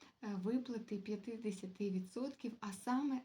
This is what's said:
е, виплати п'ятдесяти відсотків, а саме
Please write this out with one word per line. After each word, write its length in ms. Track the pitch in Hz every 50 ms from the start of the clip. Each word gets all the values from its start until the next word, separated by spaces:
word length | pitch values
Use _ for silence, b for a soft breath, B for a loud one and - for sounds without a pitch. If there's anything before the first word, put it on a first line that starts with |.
| B B B -
е, 180 | - 214 202 185
виплати 540 | 180 214 240 262 247 254 233 220 226 - 214
п'ятдесяти 960 | 196 196 208 214 196 - 247 226 220 - 214 190 - - 190 - - 208 196
відсотків, 680 | 185 185 185 - - 240 254 285 - - - 226 226 -
а 120 | - 202
саме 500 | 190 - - 247 247 262 294 285 262 254